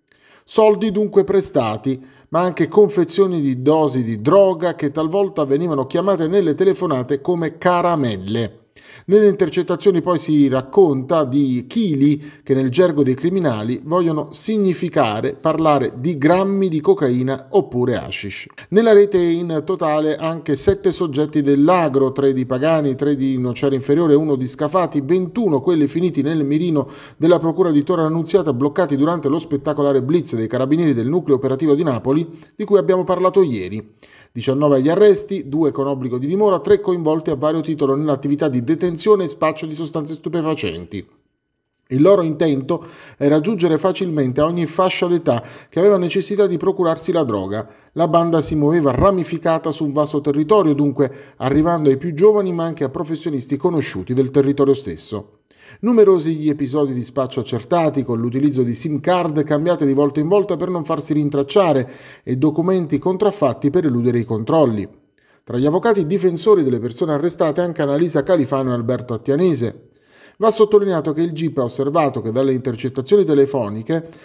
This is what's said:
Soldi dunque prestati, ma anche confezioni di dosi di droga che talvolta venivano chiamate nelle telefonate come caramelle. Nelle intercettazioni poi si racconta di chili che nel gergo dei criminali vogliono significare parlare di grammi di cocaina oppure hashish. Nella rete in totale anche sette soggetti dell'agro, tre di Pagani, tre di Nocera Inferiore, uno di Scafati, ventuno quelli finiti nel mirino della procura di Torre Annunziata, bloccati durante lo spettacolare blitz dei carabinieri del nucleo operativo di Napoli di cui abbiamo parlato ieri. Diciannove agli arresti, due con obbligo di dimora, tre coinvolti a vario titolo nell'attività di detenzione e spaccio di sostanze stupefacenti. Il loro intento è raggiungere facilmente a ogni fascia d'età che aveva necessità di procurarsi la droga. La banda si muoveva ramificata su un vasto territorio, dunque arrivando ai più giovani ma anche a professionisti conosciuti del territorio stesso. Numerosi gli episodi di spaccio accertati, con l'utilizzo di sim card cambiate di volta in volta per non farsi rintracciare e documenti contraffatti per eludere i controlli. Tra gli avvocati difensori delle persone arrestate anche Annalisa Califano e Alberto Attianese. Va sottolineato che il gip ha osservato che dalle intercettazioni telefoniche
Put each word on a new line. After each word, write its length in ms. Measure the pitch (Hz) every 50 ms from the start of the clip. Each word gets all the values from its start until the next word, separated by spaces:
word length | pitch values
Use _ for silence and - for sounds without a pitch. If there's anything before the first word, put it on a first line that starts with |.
| _ _ _ _ _ _ _ _ _
Soldi 440 | - - - 220 214 208 180 208 220
dunque 360 | 185 208 214 202 208 196 190
prestati, 760 | 196 196 196 190 - - 147 120 113 107 107 - 135 135 127 - - - - _ _
ma 100 | - 165
anche 300 | 180 180 180 - 165 151
confezioni 720 | - 214 208 196 - 185 170 160 - - 196 190 180 165
di 200 | 143 139 127 123
dosi 420 | 127 143 151 160 156 143 127 131 120
di 180 | 113 113 104
droga 520 | 107 135 170 202 196 190 185 160 170 175 165
che 180 | - - 143
talvolta 520 | 143 156 156 160 160 202 202 190 - - 151
venivano 420 | 135 139 143 170 175 156 139 127
chiamate 420 | - - 170 180 196 196 165 165 156
nelle 280 | 185 208 190 160 143
telefonate 640 | - 190 196 185 185 185 175 147 127 123 123 147 135
come 380 | - - 180 170 165 156 160 160
caramelle. 1040 | - 180 170 170 170 175 170 156 135 120 107 95 92 98 110 117 113 98 - - _ _ _ - - - - - - -
Nelle 200 | 185 214 214 202
intercettazioni 760 | 185 - 190 156 - 185 170 147 180 - - 202 185 170
poi 160 | 135 180 180 156
si 300 | - - 156 147 143 135
racconta 800 | 127 131 123 - - 202 190 165 139 135 127 127 170 165 151
di 400 | 123 127 143 143 131 127 123 117 -
chili 720 | - 233 226 190 151 135 139 147 147 147 - - - -
che 140 | _ - 135
nel 160 | 131 135 131
gergo 320 | 120 151 185 180 160 147 139
dei 100 | 127 131
criminali 680 | 127 - 170 185 196 175 147 117 107 107 113 127 107 -
vogliono 460 | 151 165 180 175 165 156 151 151 -
significare 1040 | - - - - 220 214 202 190 180 - 185 170 - 202 160 113 104 110 113 98 -
parlare 580 | - - 160 156 156 160 156 147 139 127 - - 123
di 200 | 123 165 175 143
grammi 520 | 131 156 175 185 196 196 196 196 196 185
di 120 | 156 156
cocaina 680 | 147 185 196 190 151 127 123 123 127 131 135 131 - -
oppure 460 | - 202 - - - 123 123 123 117 98
hashish. 500 | - - 98 - - 101 95 - - - - - - -
Nella 240 | 170 202 233 233 214
rete 260 | 202 202 202 202 185
in 420 | 175 170 165 170 180 170 160 151 147
totale 520 | 156 185 160 170 156 151 156 151 156 151
anche 400 | - 160 160 165 165 143 - 147
sette 360 | 131 - 196 196 196 - 190
soggetti 500 | 160 - 180 165 123 143 151 151 151 156
dell'agro, 680 | 143 139 143 139 143 160 180 180 170 151 127 139 135 131 127
tre 200 | - 135 139 135
di 140 | 127 127 123
Pagani, 480 | 131 127 135 156 165 156 151 139 131
tre 200 | 127 147 143 147
di 220 | 131 135 135 135 127
Nocera 380 | 127 127 120 - - 139 139
Inferiore, 400 | 131 127 - 143 160 175 160 143
uno 200 | 147 156 156 143
di 120 | 127 127 123
Scafati, 540 | - - 151 143 147 190 175 160 - 147
ventuno 600 | 135 131 175 185 185 170 175 240 233 190 151 131
quelli 260 | - 180 180 160 147 139
finiti 360 | - 170 180 180 151 143 127
nel 200 | 147 165 160 147
mirino 440 | 135 147 156 170 175 160 143 131 - - - - - -
della 220 | - 147 165 175 160
procura 320 | 151 165 151 156 185 175
di 140 | 151 147 143
Torre 200 | 151 185 165 160
Annunziata, 500 | 156 160 165 160 160 - 196 175 160 131
bloccati 440 | 120 139 147 147 - 180 151 147 135
durante 320 | 143 156 175 170 139 139
lo 80 | 143 165
spettacolare 640 | 156 - 143 139 - 151 147 147 143 143 139 131
blitz 340 | 123 127 160 175 147 - 127
dei 120 | 113 113 110
carabinieri 480 | 127 123 131 131 147 165 175 156 135
del 120 | 117 113 127
nucleo 280 | 156 180 151 147 139
operativo 400 | 123 - 131 131 135 160 156 143
di 80 | 143 170
Napoli 440 | 156 127 110 - 127 139 156 170 160 - - - - _
di 80 | - 214
cui 160 | 196 202 196
abbiamo 240 | 170 160 185 185 180
parlato 400 | 180 185 175 180 185 180 196 185
ieri. 500 | 156 123 104 92 90 101 110 113 - _ _ - - - - - _ -
Diciannove 420 | 120 110 135 131 139 151 147 143 135
agli 120 | 131 147
arresti, 580 | 165 196 214 208 196 202 208 - 196 185 139 139
due 240 | 135 156 165 143
con 160 | 120 135 135 139
obbligo 300 | 143 131 127 123 120 123
di 100 | 131 143
dimora, 320 | 180 196 214 208 190 170
tre 220 | - 185 208 190
coinvolti 480 | 202 185 180 175 165 156 156 160 156 -
a 60 | 156
vario 260 | 127 143 151 156 165
titolo 340 | 147 156 160 - 147 135 135
nell'attività 540 | 139 156 156 139 135 - 143 143 143 165 151
di 160 | 131 123 117
detenzione 580 | 117 165 151 180 180 170 151 - 214 214 196 185
e 40 | 151
spaccio 360 | - - 165 160 156 156 170
di 80 | 160 151
sostanze 380 | 147 165 143 - 165 147 151 160
stupefacenti. 920 | 147 - 165 151 170 156 156 156 - - 95 80 85 87 85 - 98 - - _ _ _ _ _ _ _ _ _ _ _ _ _ _ _ -
Il 140 | 127 131
loro 200 | 147 185 202 190
intento 600 | 170 160 156 147 170 160 143 135 131 131 170 160 - - - - - - -
è 140 | - 139 143
raggiungere 480 | 147 156 151 190 226 185 170 175 160 156
facilmente 640 | - 190 180 - 190 180 160 151 139 127 123 143
a 40 | 147
ogni 200 | 165 170 175 170
fascia 420 | 147 - - 185 185 185 - 190 175
d'età 340 | 175 170 170 - 120 117 - - - - - _
che 100 | - 165
aveva 180 | 180 208 208 190
necessità 500 | 175 170 - 196 180 - 208 196 208 190
di 100 | 180 160
procurarsi 560 | - 190 190 190 180 165 165 165 - - 170
la 100 | 170 156
droga. 420 | 120 107 101 92 98 101 110 120 - - _ _ _ -
La 160 | - 135 143
banda 320 | 156 170 170 170 165 160
si 140 | 147 - 165
muoveva 360 | 151 147 147 165 175 151 139
ramificata 800 | 120 123 170 196 196 185 165 - 175 165 - 170 160 160 - 165
su 140 | 147 - 160
un 80 | 147 135
vasto 260 | 147 147 143 - 147
territorio, 540 | 147 151 139 147 156 147 214 208 190 156 147
dunque 360 | 135 147 143 131 131 143 127 - - - - - -
arrivando 500 | 117 131 135 147 156 170 170 165 151 143
ai 100 | 135 131
più 160 | 156 175 156
giovani 380 | 143 185 214 214 208 196 185
ma 140 | 180 170 165
anche 180 | 165 160 - 147
a 60 | 131
professionisti 640 | 131 160 170 147 165 151 - 170 151 131 120 - 143
conosciuti 580 | 139 - 180 170 156 - - - 98 90 - 123
del 180 | 127 135 127
territorio 420 | 131 143 135 135 139 139 143 135 139
stesso. 720 | 131 - - 82 78 - - 107 104 - - _ _ _ _ _ _ - - - -
Numerosi 540 | - 220 247 226 208 196 190 175 147 160 165
gli 140 | 151 151 151
episodi 440 | 143 151 147 127 127 151 147 135 131
di 100 | 123 117
spaccio 380 | - - - 131 123 - 135
accertati, 640 | 113 - - 117 110 - 175 170 165 156 135 139 123
con 160 | 110 120 113
l'utilizzo 440 | 113 123 120 135 143 147 135 127 127
di 100 | 120 117
sim 260 | 113 - 165 151 139
card 440 | - 175 180 180 175 170 151 156 156
cambiate 420 | 156 151 147 156 175 175 151 156
di 80 | 139 135
volta 260 | 135 147 143 143 151
in 80 | 151 165
volta 280 | 196 208 190 - 180
per 140 | 151 175 180
non 160 | 185 175 151
farsi 280 | - 165 151 147 - 156
rintracciare 760 | 151 151 147 147 139 143 143 - 208 190 170 147 135 120 - - - - - - - _
e 140 | - 127 131
documenti 600 | 135 156 156 165 165 180 190 185 175 143 143 139
contraffatti 720 | - 180 185 185 180 202 190 - - 131 113 - - 143
per 140 | 139 180 180
eludere 340 | 151 120 120 117 123 120 120
i 60 | 113
controlli. 640 | 117 117 107 113 113 151 165 151 123 113 104 92 - - _ _ _ _ _ _ _ _ _ _
Tra 140 | - 110 123
gli 80 | 131
avvocati 400 | 147 156 185 - 233 220 202 180
difensori 580 | 147 190 196 170 185 170 165 - 220 208 185 151
delle 160 | 131 123 117
persone 340 | 110 123 120 - 185 160 151
arrestate 480 | 143 151 175 160 - 180 156 147 180
anche 200 | 175 175 160 -
Annalisa 420 | 156 139 139 147 170 175 147 151 139
Califano 480 | - 185 170 135 123 143 135 135 127
e 20 | 123
Alberto 400 | 120 117 113 123 120 117 - 120
Attianese. 760 | 107 - - 135 151 185 185 160 120 117 110 - - - _ _ _ _ _ _ _ - - _ -
Va 140 | 196 220
sottolineato 600 | 214 - 214 208 214 208 202 196 185 160 143 160 147
che 80 | 156
il 120 | 170 170 160
gip 240 | 151 165 156 123 143
ha 60 | 127
osservato 580 | 117 - - 135 139 143 170 156 139 123 -
che 100 | 104 113
dalle 220 | 110 127 135 135 131
intercettazioni 720 | 127 127 135 117 113 - 127 123 - 127 - 202 208 190
telefoniche 840 | 156 151 143 139 139 147 135 117 101 104 110 110 - 160 165 160 165 - - -